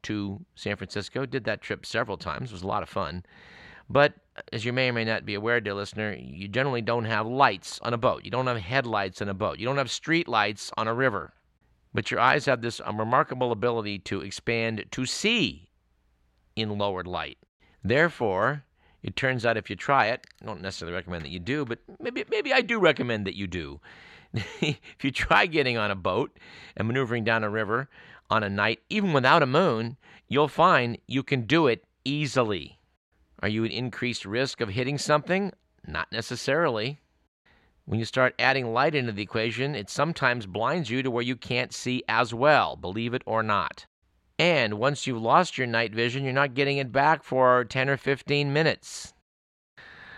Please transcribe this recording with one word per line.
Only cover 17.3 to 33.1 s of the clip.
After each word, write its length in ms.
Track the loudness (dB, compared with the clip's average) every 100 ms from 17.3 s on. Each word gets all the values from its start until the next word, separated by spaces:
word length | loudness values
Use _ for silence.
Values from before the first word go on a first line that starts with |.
| -12 _ _ _ _
Therefore, 800 | 0 2 2 2 0 2 2 0 -8 _ _ _
it 140 | -10 -2
turns 280 | -2 0 0
out 120 | 0
if 120 | -2
you 60 | -6
try 320 | 2 2 2
it, 180 | 0 -6 -16
I 40 | -12
don't 160 | -10
necessarily 340 | -8 -8 -6 -6
recommend 300 | -6 -8 -8
that 60 |
you 80 | -10
do, 260 | -6 -4 -4
but 140 | -8 -12 -12
maybe, 240 | -10 -8 -4
maybe 220 | -2 0
I 80 | 0
do 180 | 2 4
recommend 480 | 4 4 0 -2 -2
that 80 | -4
you 120 | -6
do. 340 | -6 -8 -12 -18 -20 -20 -20 -10
<laughs> 280 | -8 -8 -4
If 420 | -4 -4 -10 -6
you 80 | -4
try 340 | -2 4 4 4
getting 320 | 2 2 2
on 140 | 0
a 40 | 0
boat 440 | 0 0 -2 _ -20 -20 -12 -4
and 100 | -2
maneuvering 380 | 0 0 0 0
down 180 | 0
a 60 | 0
river 400 | -2 -2 -2 -4 -12 -20 -14 -2
on 140 | 0
a 60 | 2
night, 300 | 2 2 0 -4
even 220 | 0 2
without 320 | 4 6 6
a 20 | 6
moon, 520 | 4 4 2 -2 -8 -20 -20 -2
you'll 180 | 2 2
find 500 | 6 6 6 2 -4 -4
you 160 | -4
can 200 | 0 -2
do 260 | 4 4 6
it 160 | 2 _ _ -4
easily. 760 | -2 0 2 2 0 -6 -16 _ _ _